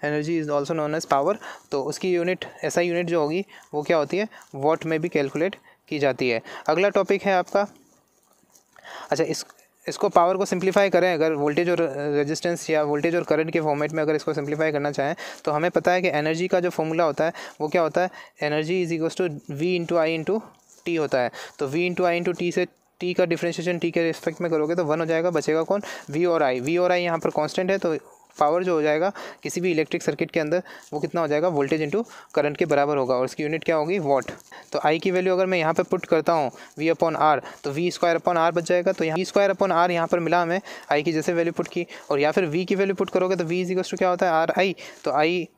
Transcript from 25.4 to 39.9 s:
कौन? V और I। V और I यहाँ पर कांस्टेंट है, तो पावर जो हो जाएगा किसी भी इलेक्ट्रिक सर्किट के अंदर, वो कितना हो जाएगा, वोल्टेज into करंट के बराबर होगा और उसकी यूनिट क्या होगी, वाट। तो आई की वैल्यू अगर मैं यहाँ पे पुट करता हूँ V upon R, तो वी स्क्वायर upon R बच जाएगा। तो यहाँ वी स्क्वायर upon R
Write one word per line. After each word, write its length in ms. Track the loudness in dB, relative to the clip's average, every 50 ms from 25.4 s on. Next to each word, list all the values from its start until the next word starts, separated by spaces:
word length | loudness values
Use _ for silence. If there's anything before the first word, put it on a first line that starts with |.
| 0 2 0 0 2
कौन? 200 | 0 0 -2 -2 -6 -12 -14 -12 -6
V 160 | -2 0 2
और 160 | 2 4 4 2
I। 180 | 2 2 0 -2
V 160 | 0 2 2
और 120 | 4 4
I 60 | 2
यहाँ 220 | 2 2 0 -2 0
पर 120 | 0 0
कांस्टेंट 400 | 0 0 -2 -2 -2 -2 0 0
है, 80 | 0 0
तो 180 | 0 -2 -2 -2 -6 -12 -20 _ _ _ _ 2
पावर 240 | 2 4 4 2 0
जो 100 | 0 0
हो 80 | 2 2
जाएगा 300 | 2 2 2 0 -2 -2 -6 -14 -16 -16 -10 -10
किसी 180 | -8 -6 -2
भी 100 | -2 0
इलेक्ट्रिक 320 | 0 0 0 -2 -2 -4 -2
सर्किट 280 | -2 -2 -2 -4 -2
के 100 | 0 -2
अंदर, 220 | 0 0 0 -2 -2 -4 -16 -20 -16 -10 -8
वो 80 | -6
कितना 200 | -6 -4 -2 -2
हो 80 | 0 0
जाएगा, 200 | 0 2 2 2
वोल्टेज 340 | 2 2 2 2 2 0 0
into 220 | -2 -2 -2 -4 -4 -10 -20 -20 -4 0
करंट 220 | 0 0 0 2
के 100 | 0 2
बराबर 300 | 2 4 2 4 4 2
होगा 180 | 0 2 2 2
और 100 | 0 0
उसकी 180 | -2 -2 -4 -4
यूनिट 220 | -4 -4 -4 -2
क्या 120 | 0 0
होगी, 220 | 0 0 0 -2 -2
वाट। 320 | 2 2 2 2 0 -2 -10 -14 -18 -20 -20 -20 -20 -6 -6
तो 80 | 0 2
आई 140 | 2 2 2
की 120 | 0 0
वैल्यू 220 | 0 2 2 2 2
अगर 140 | 2 2
मैं 120 | 2 2 2
यहाँ 160 | 2 2 2
पे 80 | 0 0
पुट 240 | 0 0 -4 0
करता 260 | 0 0 2 4 4 2
हूँ 180 | 2 2 -2 -4 -8 -20 -20 -10 -2
V 160 | 0 0 2
upon 220 | 2 2 0 2 4 4
R, 180 | 4 4 4 0 -6 -18 -10 -8
तो 60 | -6
वी 200 | -4 -2 -2 -2
स्क्वायर 280 | 0 0 2 2 2 2
upon 180 | 2 2 2 4
R 140 | 2 4 2
बच 120 | 0 0
जाएगा। 280 | 2 0 2 2 0 0
तो 120 | 0 -2
यहाँ 120 | -2 0
वी 80 | -2 -4
स्क्वायर 280 | 0 2 2 4 4 2
upon 200 | 2 2 2 4
R 140 | 4 4 4